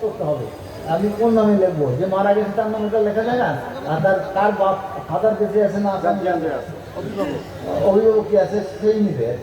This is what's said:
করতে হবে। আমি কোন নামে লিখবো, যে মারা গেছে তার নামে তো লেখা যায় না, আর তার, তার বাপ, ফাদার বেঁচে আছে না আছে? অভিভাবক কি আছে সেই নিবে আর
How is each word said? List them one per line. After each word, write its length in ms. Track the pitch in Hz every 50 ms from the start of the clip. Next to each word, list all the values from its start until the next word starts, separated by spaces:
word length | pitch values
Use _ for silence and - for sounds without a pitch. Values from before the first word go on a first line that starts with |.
করতে 220 | 214 208 - - 175
হবে। 220 | 147 143 127 113 - - - - - - - - 156
আমি 200 | 165 190 202 208 208 208
কোন 140 | 226 233 226
নামে 200 | 220 214 208 202
লিখবো, 420 | 190 185 185 165 151 143 131 123 139
যে 60 | 185
মারা 280 | 190 - 190 202 202 202
গেছে 160 | 214 208 196 202
তার 120 | 226 220
নামে 220 | 214 214 220 208 208
তো 100 | 214 220
লেখা 220 | 214 208 202 220 220
যায় 140 | 240 247
না, 200 | 247 220 170 135 127 - - - - -
আর 120 | 143 156 170 196
তার, 280 | 190 190 190 190 - -
তার 180 | 190 202 208 202 190
বাপ, 180 | 196 196 185 - - - - 117 -
ফাদার 260 | - 156 175 208 220 214 208
বেঁচে 260 | 208 180 196 214 208
আছে 120 | 185 -
না 120 | 202 202 196
আছে? 180 | 190 175 156 175 202 196 175 180 175 160 156 156 139 123 - - - - - - - - 202 208 202 196 190 285 - - - - - - - - - - -
অভিভাবক 400 | 202 190 208 226 220 220 214 208 -
কি 80 | 208
আছে 240 | 196 180 - 196 208 196 - - -
সেই 120 | 190 214 220
নিবে 340 | 214 208 190 147 123 113
আর 60 | 117 127 -